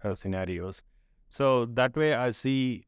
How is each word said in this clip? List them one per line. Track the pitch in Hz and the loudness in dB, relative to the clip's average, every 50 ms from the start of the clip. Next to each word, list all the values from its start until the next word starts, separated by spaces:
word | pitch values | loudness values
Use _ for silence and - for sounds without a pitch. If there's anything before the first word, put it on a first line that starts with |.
uh, | - 104 | -6 -6
scenarios. | 92 - - 98 95 92 92 90 90 85 90 95 95 - - _ _ _ _ _ _ _ _ _ | -6 -4 -4 -4 -4 -4 -4 -4 -6 -6 -8 -10 -12 -14 -18 _ _ _ _ _ _ _ _ _
So | - - 139 135 131 123 117 | -4 2 4 4 4 4 2
that | 117 117 127 127 127 117 | 0 0 2 2 2 2
way | 151 156 151 147 | 2 2 2 2
I | 120 127 123 | 2 0 0
see, | 107 - - 135 135 131 131 127 117 - - | -2 -2 -2 0 0 2 0 0 -2 -6 -10